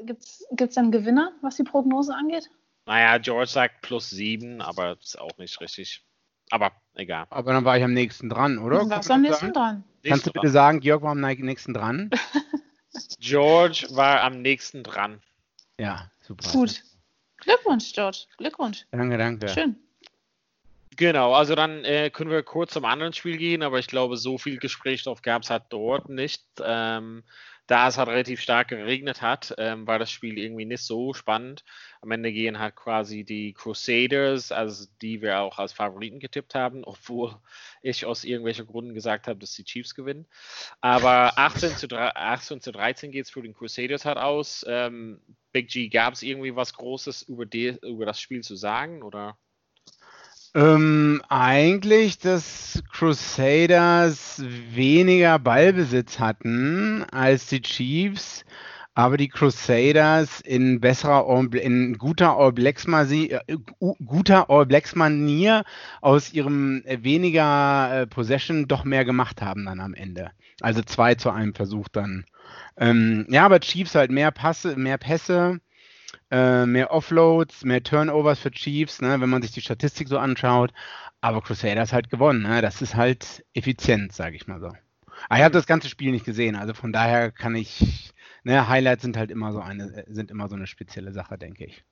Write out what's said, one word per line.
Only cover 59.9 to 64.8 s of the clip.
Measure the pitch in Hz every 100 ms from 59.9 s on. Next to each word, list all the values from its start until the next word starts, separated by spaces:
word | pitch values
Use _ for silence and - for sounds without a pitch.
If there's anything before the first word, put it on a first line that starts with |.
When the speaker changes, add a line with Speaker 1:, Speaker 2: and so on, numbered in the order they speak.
| 151 151 160 151 -
Speaker 3:
in | - 127 131 123
besserer | 123 127 147 139 -
All | 127 127
Bla-, | 120
in | 131 123 127 110
guter | 131 165 175 113
All | 135
Blacks | 120 131 135 -
Masi-, | 156 139 151 151
äh, | 131 - 151 110 -
gu-, | 175 - 120
guter | 151 202 190 -
All | 143 135
Blacks | 143